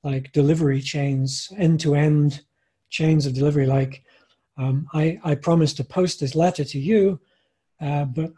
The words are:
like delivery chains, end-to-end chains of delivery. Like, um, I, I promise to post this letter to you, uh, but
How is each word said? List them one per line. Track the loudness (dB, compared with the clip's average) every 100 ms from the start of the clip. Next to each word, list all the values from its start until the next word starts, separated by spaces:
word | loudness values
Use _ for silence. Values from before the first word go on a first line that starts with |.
like | -4 -6 -2
delivery | 0 2 2 2 0
chains, | -2 -4 -2 -2 -2 -6 -10 0
end-to-end | 2 2 2 2 2 4 2 -2 _ _ _ _ _
chains | -2 2 2 0
of |
delivery. | 0 0 2 2
Like, | 0 -2 -8 _ _ _ _ _ -8
um, | -4 -2 -2
I, | 0 0 -2
I | -4 -2
promise | 2 2 2 -2
to | -6
post | -2 -2 -2
this | -4 0
letter | 0 0 -6
to | -4
you, | 0 2 2 0 _ _ _ _ _ _
uh, | -4 -2
but | -2 -4 -6